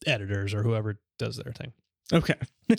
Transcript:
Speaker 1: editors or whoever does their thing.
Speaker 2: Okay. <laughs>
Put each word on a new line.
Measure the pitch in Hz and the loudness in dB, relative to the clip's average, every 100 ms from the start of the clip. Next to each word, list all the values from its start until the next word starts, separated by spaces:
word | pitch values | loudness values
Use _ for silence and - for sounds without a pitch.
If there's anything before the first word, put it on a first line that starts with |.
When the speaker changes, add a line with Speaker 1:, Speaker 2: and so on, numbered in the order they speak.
| 156 | -2
Speaker 1:
editors | 117 98 101 98 | 0 0 -2 -2
or | 104 | 0
whoever | 117 110 107 101 _ - | 0 0 -2 -6 _ -8
does | 113 113 | -8 -6
their | 113 | -10
thing. | - - - _ _ - | -10 -12 -14 _ _ 2
Speaker 2:
Okay. | 165 160 - | 2 2 -2
<laughs> | - _ - | -4 _ 2